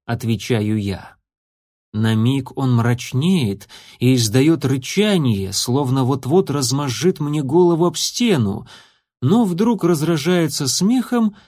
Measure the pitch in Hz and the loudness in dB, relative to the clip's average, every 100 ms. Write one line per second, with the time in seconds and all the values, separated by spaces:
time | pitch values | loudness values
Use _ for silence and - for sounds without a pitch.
0 | - 117 113 110 - 117 107 110 101 90 | -8 -6 -4 -4 -2 -2 0 -2 -4 -6
1 | - - _ _ _ _ _ _ _ 107 | -10 -20 _ _ _ _ _ _ _ -2
2 | 110 110 117 139 127 - 131 120 117 123 | 0 2 2 0 -4 -4 0 2 2 0
3 | - 127 165 190 110 98 - - - - | -2 -2 2 2 0 -4 -12 -20 -20 -2
4 | 120 131 113 123 147 165 131 135 123 190 | 2 2 2 2 4 2 0 -2 -4 -2
5 | 214 196 135 101 95 95 - 127 135 135 | 2 2 0 -2 -4 -6 -2 -2 0 0
6 | 123 139 127 180 190 143 120 139 143 107 | 0 -2 0 2 2 0 -2 -2 -2 -2
7 | 170 185 147 151 131 165 175 165 175 165 | 0 0 -2 -4 0 2 4 4 0 -2
8 | - - 240 160 101 - - - - _ | -6 -2 0 2 0 -4 -10 -20 -20 _
9 | _ - 127 220 214 170 233 214 170 165 | _ -6 0 2 2 0 0 0 2 0
10 | 156 165 151 180 160 - 139 - 190 254 | 0 -2 0 0 0 -2 -4 0 0 0
11 | 226 240 220 - | 0 0 0 -4